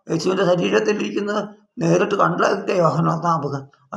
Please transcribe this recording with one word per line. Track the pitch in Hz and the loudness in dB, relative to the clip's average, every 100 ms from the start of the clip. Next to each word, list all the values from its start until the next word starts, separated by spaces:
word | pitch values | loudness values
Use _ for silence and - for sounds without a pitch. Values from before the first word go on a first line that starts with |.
| - | -6
യേശുവിൻ്റെ | 165 180 190 180 | -4 -2 0 2
ശരീരത്തിലിരിക്കുന്നത് | 180 196 214 214 202 208 208 202 214 202 - _ - | 2 2 2 2 0 -2 -4 -2 -4 -6 -10 _ -4
നേരിട്ട് | 165 180 202 196 | 2 2 2 2
കണ്ട | 165 175 - | 0 2 0
വ്യക്തി | 196 - 190 | 0 -2 2
യോഹന്നാൻ | 156 143 165 165 | 2 2 0 0
സ്നാപകൻ. | 175 160 139 139 135 _ | 0 -2 -2 -8 -10 _
ആ | _ | _